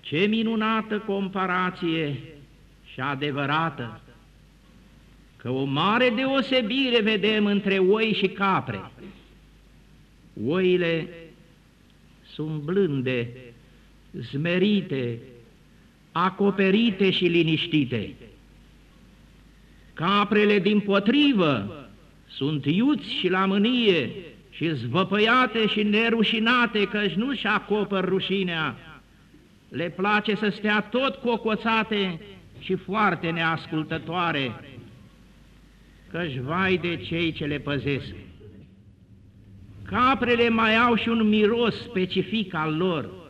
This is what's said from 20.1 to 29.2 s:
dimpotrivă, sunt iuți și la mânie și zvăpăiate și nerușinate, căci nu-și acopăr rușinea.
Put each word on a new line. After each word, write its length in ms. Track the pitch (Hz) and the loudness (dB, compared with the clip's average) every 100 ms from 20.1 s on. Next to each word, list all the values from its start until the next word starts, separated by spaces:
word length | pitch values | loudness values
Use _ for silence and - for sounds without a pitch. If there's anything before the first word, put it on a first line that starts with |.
| 202 202 214 208 208 | 2 2 4 4 4
dimpotrivă, 1300 | 180 208 202 196 196 277 294 233 165 123 98 151 - - - - - | 4 2 2 2 4 4 4 4 2 2 -4 -10 -18 -20 -20 -20 -20
sunt 380 | - 135 151 139 | -6 -4 -2 0
iuți 480 | 175 262 262 - | 2 2 0 -4
și 160 | - 180 | -4 0
la 160 | 185 190 | 0 2
mânie 640 | 196 214 254 226 170 123 202 170 110 - | 2 2 2 4 2 0 -8 -16 -20 -20
și 240 | - 165 147 | -6 -4 -2
zvăpăiate 920 | 120 143 185 202 220 254 247 226 214 | -2 0 0 2 4 4 2 2 0
și 160 | 214 | 2
nerușinate, 1000 | 208 208 226 233 214 226 226 247 240 214 | 2 2 2 2 2 2 2 2 2 0
căci 300 | 196 208 208 | 0 0 0
nu-și 340 | 160 247 254 202 | 0 -2 -2 0
acopăr 580 | 208 - 208 202 196 185 | -2 0 -2 0 0 0
rușinea. 720 | 190 185 196 185 165 151 113 160 147 - - | 0 0 -2 0 -2 -4 -6 -16 -20 -20 -20